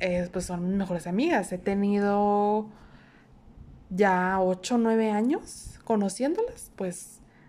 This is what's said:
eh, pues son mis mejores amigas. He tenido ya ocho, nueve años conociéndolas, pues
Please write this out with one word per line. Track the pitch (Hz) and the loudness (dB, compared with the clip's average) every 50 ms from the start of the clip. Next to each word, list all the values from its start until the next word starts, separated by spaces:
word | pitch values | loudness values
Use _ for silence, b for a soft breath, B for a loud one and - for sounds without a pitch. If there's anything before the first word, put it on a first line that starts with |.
eh, | 190 185 180 180 175 180 - | -2 0 0 0 -2 -2 -4
pues | 185 180 | -6 -4
son | - 180 175 175 180 | -4 -4 -4 -2 -2
mis | 196 | 0
mejores | 196 196 180 180 170 - | 0 0 -2 -2 -4 -4
amigas. | 175 175 208 277 349 330 220 185 - 185 | -2 0 0 2 2 2 0 0 -2 -6
He | 180 | -4
tenido | - 202 196 202 202 202 202 202 202 202 202 202 208 208 208 202 208 208 214 214 214 214 B B B B B B B B B B B B B - - - - - - - - - - - | -2 -2 0 2 2 2 2 2 2 2 2 2 2 4 2 2 2 2 0 0 -2 -6 B B B B B B B B B B B B B -20 -20 -20 -20 -20 -20 -20 -20 -20 -14 -8
ya | 185 180 208 196 185 180 180 185 190 190 | 0 2 4 4 4 4 2 2 2 2
ocho, | 185 185 185 185 - - 247 233 | 2 2 0 0 -2 0 0 2
nueve | 226 226 226 226 220 220 | 4 4 4 2 2 2
años | 208 208 220 254 311 440 - - - - - - - - - | 2 0 0 0 0 -2 -4 -10 -16 -16 -16 -16 -16 -16 -4
conociéndolas, | - 226 208 202 196 - - 254 285 349 427 466 508 480 - - - - | -2 0 0 0 0 -2 -2 -2 -2 0 -2 -2 -4 -6 -12 -18 -20 -10
pues | - 196 180 180 - - - - - b b b b b | -8 -8 -8 -8 -10 -14 -18 -20 -20 b b b b b